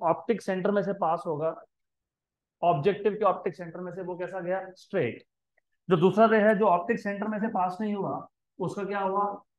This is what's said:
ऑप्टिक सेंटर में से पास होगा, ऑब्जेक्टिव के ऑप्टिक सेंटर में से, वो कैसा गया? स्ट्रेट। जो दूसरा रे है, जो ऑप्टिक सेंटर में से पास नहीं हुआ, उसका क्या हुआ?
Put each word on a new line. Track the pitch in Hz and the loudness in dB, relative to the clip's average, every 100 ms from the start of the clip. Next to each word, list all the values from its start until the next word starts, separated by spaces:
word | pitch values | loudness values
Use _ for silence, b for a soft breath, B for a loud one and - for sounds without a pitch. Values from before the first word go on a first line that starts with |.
ऑप्टिक | 165 - - 214 | -2 -2 -2 -4
सेंटर | - 185 190 | -2 -2 0
में | 202 | 0
से | 190 | -2
पास | 196 170 165 175 | -2 -2 -2 -4
होगा, | 147 160 160 - _ _ _ _ _ _ _ _ _ | -4 -4 -6 -14 _ _ _ _ _ _ _ _ _
ऑब्जेक्टिव | 170 165 196 202 214 | 2 2 2 2 0
के | 190 202 | 2 2
ऑप्टिक | - - 160 | 2 -4 -6
सेंटर | 170 170 | -10 -10
में | 180 | -10
से, | 180 | -8
वो | 180 175 | -8 -8
कैसा | 180 190 | -8 -6
गया? | 175 190 185 | -4 -4 -6
स्ट्रेट। | 185 - 190 120 - - _ _ _ _ _ - | -16 -6 -2 -2 -4 -16 _ _ _ _ _ 0
जो | 151 | 4
दूसरा | 185 196 220 | 4 6 6
रे | 220 | 6
है, | 208 208 | 4 4
जो | 214 | 4
ऑप्टिक | 175 175 226 | 4 2 -2
सेंटर | 202 202 214 | -2 -4 -4
में | 214 | -4
से | 220 | -2
पास | 190 180 180 | 0 -2 -2
नहीं | 214 | -4
हुआ, | 202 160 113 - _ _ - | -2 -4 -6 -10 _ _ -6
उसका | 180 202 | -6 -4
क्या | 190 202 | -6 -4
हुआ? | 190 196 202 196 - | -2 0 -2 -4 -14